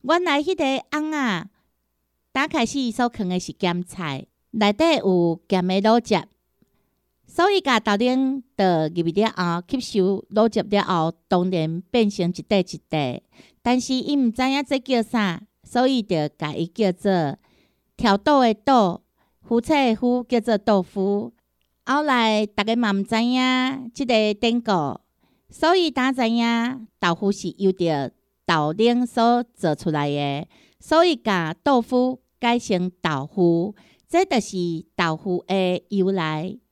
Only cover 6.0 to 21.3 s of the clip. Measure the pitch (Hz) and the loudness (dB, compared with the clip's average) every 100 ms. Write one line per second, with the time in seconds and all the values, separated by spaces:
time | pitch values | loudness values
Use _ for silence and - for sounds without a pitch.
6 | 233 190 - _ _ _ _ _ _ _ | 2 -2 -2 _ _ _ _ _ _ _
7 | _ _ _ - 370 392 277 233 220 202 | _ _ _ 0 2 2 2 0 0 0
8 | 247 262 269 269 - - 190 170 156 175 | 2 0 0 -4 -10 0 2 2 0 -2
9 | 165 165 220 - 175 170 - - - 214 | -2 0 -2 0 -2 -4 -4 -8 -4 0
10 | 185 196 - 208 226 214 202 202 - 180 | 0 -2 -2 2 2 0 0 0 0 0
11 | 160 - _ 180 185 180 160 165 - 247 | -2 -4 _ 0 0 -2 -2 -6 -2 0
12 | 208 202 175 180 - 202 180 - _ 156 | 0 0 -4 -4 0 0 0 -8 _ -4
13 | 135 - _ _ - _ 233 254 247 262 | -4 -6 _ _ -20 _ -2 -2 0 -4
14 | - 285 240 226 262 277 277 269 247 247 | -2 0 0 0 -2 -2 -2 -4 0 -2
15 | 220 240 196 165 - _ - 247 262 254 | 0 -2 -2 -4 -12 _ -6 0 2 0
16 | 202 165 151 _ 151 139 165 - 202 180 | 0 -2 -2 _ -8 -6 -6 0 -2 0
17 | 202 185 147 - _ _ _ _ _ - | 0 0 0 -6 _ _ _ _ _ -2
18 | 226 202 302 285 240 214 - 262 190 175 | 2 2 4 4 4 2 2 4 4 -2
19 | _ _ _ _ - 233 240 302 262 220 | _ _ _ _ -2 -2 2 2 2 2
20 | 247 247 240 240 226 208 220 202 180 196 | 0 0 0 -2 0 0 2 2 0 -4
21 | 190 202 233 | -2 -2 -6